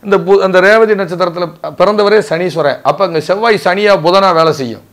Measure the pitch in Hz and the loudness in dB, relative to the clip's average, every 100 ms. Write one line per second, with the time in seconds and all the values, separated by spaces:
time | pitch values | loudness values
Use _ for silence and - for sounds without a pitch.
0 | 208 196 170 196 190 185 185 220 220 208 | 0 -2 2 2 4 2 4 4 2 0
1 | 185 175 180 170 175 156 151 151 185 214 | -4 -4 -4 -4 -8 -8 -14 -2 0 2
2 | 202 214 - 165 180 165 143 123 - 147 | 2 2 0 -4 -4 -2 -2 -2 -4 -2
3 | 196 165 156 190 233 208 185 185 208 196 | -2 -2 -2 -2 0 0 0 0 2 2
4 | 160 190 196 165 160 151 127 104 _ | 2 2 2 2 0 -2 -6 -10 _